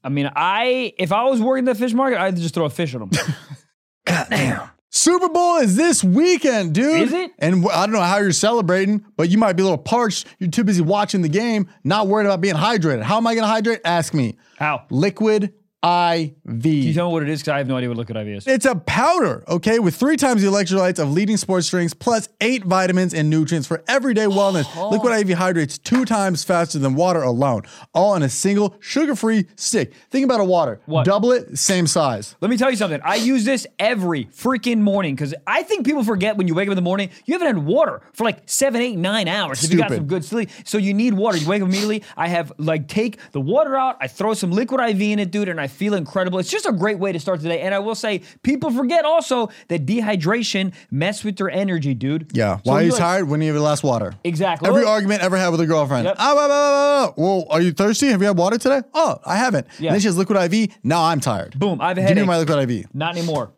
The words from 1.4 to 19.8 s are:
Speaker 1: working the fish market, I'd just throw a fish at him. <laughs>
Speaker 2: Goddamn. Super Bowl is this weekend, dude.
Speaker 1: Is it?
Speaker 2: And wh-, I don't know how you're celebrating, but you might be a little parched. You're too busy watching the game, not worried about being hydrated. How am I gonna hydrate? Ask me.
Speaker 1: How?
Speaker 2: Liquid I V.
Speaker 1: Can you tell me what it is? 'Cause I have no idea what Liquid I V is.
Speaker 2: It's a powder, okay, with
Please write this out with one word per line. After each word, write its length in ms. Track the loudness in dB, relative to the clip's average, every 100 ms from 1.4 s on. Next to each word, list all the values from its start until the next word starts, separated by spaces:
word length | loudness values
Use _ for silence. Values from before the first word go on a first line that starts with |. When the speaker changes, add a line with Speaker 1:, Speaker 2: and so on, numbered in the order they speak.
Speaker 1:
working 240 | 2 0
the 100 | 0
fish 180 | 0 0
market, 280 | 0 0 0
I'd 160 | 0 -2
just 180 | -4
throw 100 | -2
a 60 | -4
fish 240 | -2 -6
at 60 | -6
him. 100 | -4 -2 -2 -8 -12 -20
<laughs> 460 | _ _ _ _ -2
Speaker 2:
Goddamn. 640 | -2 -2 -2 -2 -4 -10 _ _
Super 380 | 0 2 2 2
Bowl 300 | 2 2 4
is 180 | 2 4
this 260 | 2 2
weekend, 720 | 2 4 4 2 2 0 0
dude. 280 | 0 2 2
Speaker 1:
Is 100 | 0
it? 180 | -2 -6 _
Speaker 2:
And 240 | 0 2
wh-, 140 | 2 2
I 80 | 2
don't 60 |
know 80 | 2
how 180 | 2 2
you're 140 | 2
celebrating, 720 | 2 2 2 2 2 2 0 -4 -2
but 120 | 2
you 100 | 4
might 140 | 2
be 100 | 2
a 40 | 0
little 100 | 0
parched. 480 | 0 0 0 -2 -10 -6
You're 120 | -2
too 140 | 0
busy 180 | 2 2
watching 380 | 2 0 0 0
the 60 | 0
game, 400 | 0 0 -2 -4 _
not 240 | -2 0 2
worried 160 | 2 2
about 140 | 0
being 140 | 0
hydrated. 480 | 0 0 2 0 0
How 160 | 0 0
am 80 | 0
I 80 |
gonna 120 | 0 0
hydrate? 340 | 0 0 -2
Ask 300 | 0 0 0
me. 220 | -2 -2 -4 _ _
Speaker 1:
How? 280 | -4 -4 -4
Speaker 2:
Liquid 640 | 0 0 0 0 2 -2 _ _ _
I 540 | 0 2 2 0 -4 -8
V. 360 | -10 -2 0 2
Speaker 1:
Can 80 | 2
you 40 |
tell 140 | 0 0
me 60 |
what 100 | -2
it 60 | -2
is? 120 | -4
'Cause 120 | -2
I 60 | -2
have 100 | -2
no 80 | -4
idea 120 | -4
what 100 | -6
Liquid 180 | -6 -8
I 80 |
V 80 | -8
is. 160 | -8 -2
Speaker 2:
It's 180 | 2 2
a 80 |
powder, 680 | 0 -2 0 2 2 0 -2 -4
okay, 320 | -2 0
with 160 | 2